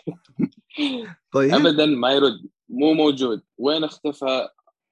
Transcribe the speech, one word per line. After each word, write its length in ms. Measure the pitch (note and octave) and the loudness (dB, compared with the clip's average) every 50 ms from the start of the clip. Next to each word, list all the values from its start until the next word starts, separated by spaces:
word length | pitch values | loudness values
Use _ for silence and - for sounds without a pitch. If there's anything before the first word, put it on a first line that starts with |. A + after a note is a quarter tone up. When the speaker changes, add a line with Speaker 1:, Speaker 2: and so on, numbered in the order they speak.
| - - - - _ _ _ - - - _ _ _ _ | -14 -14 -14 -14 _ _ _ -6 -6 -6 _ _ _ _
Speaker 1:
<laughs> 560 | - - D4 C#4 C4 A#3+ A3+ G3+ E3+ _ _ _ - | -8 -6 -4 -4 -4 -6 -10 -12 -16 _ _ _ -2
Speaker 2:
طيب. 200 | C3+ C3+ C#3 - | 0 2 2 4
Speaker 1:
أبدًا 320 | C#3+ D#3 E3+ D3 D3+ D3+ | 4 4 4 4 4 2
ما 260 | D#3 C#3+ A#2+ A#2+ B2+ C#3 | 2 2 0 0 0 2
يرد، 360 | C#3 C#3+ C3 A2 F#2 F#2 - _ _ _ - | 2 2 2 0 -2 -10 -20 _ _ _ -10
مو 240 | A#2+ B2 D3 D#3 D#3+ | -4 0 2 2 4
موجود. 500 | D#3 D3+ D3+ C#3 C3 C3 A#2+ G#2+ - - _ _ - | 4 2 2 2 0 -2 -2 -4 -4 -8 _ _ -4
وين 260 | A#2 C#3+ D#3 D#3+ D#3 | -2 -2 -2 -2 -4
اختفى؟ 640 | D3 - - - D3+ C#3+ - C#3 C3+ C3 B2+ - - _ _ _ _ _ _ _ _ | -6 -8 -8 -8 -8 -6 -4 -4 -2 -2 -2 -4 -6 _ _ _ _ _ _ _ _